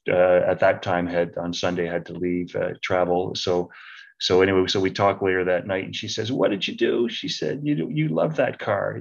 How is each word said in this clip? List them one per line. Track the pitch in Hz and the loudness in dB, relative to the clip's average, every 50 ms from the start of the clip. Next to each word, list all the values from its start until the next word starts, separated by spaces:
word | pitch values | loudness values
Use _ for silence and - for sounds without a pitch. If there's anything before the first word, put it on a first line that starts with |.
| _ - | _ 0
uh, | 92 90 90 92 90 90 - | 2 4 6 6 6 4 4
at | - 92 87 | 4 2 2
that | - 95 95 - - | 4 2 2 2 -2
time | 101 92 90 87 | -2 0 0 0
had, | 87 85 87 87 85 82 87 | 0 0 0 -2 -2 -2 -6
on | 85 87 87 | -6 -6 -4
Sunday, | - - 90 90 87 87 | -2 -2 -2 -2 -2 -2
had | 85 87 87 82 | -2 -2 -4 -6
to | - 87 | -6 -8
leave, | 85 90 90 87 87 90 87 - | -6 -4 -2 -2 -2 -4 -4 -4
uh, | 98 90 90 90 - - | -4 -4 -4 -6 -6 -4
travel. | - 95 90 90 87 87 90 92 - - | -2 0 0 2 2 2 0 0 -2 -4
So, | - - 95 90 90 90 - - - - - - - - - _ _ | -4 -2 0 0 0 -2 -4 -8 -18 -20 -20 -20 -20 -20 -20 _ _
so | - - 95 90 95 | 0 4 6 6 6
anyway, | 98 98 92 92 | 6 6 4 4
so | 92 - 104 | 2 2 0
we | 95 95 | 0 0
talked | 92 - 101 101 95 - 98 | 0 2 2 2 2 2 0
later | 95 92 92 92 | 0 2 2 2
that | 90 90 87 80 | 2 0 0 0
night, | 101 95 95 95 | -2 -4 -4 -4
and | - - | -6 -8
she | - - 107 | -10 -8 -6
says, | - - 110 110 131 | -6 -6 -4 -4 -2
"What | - 185 202 | 0 2 0
did | - 196 - | 0 0 -4
you | - - | -6 -2
do?" | - - - - 117 - 233 | 0 0 0 2 2 0 -2
She | - - - 175 | -2 -6 -6 -6
said, | - - 165 151 156 156 147 | -6 -4 -4 -4 -4 -4 -2
"You, | 151 147 156 160 - | -2 -2 -2 -2 -4
you | 156 151 156 156 | -2 -2 -2 0
love | 160 165 170 165 160 | 0 0 0 0 0
that | 151 135 120 - - | 0 -2 -2 -2 -6
car. | - - 101 98 98 101 107 113 | -4 -2 -2 -2 -2 -4 -6 -6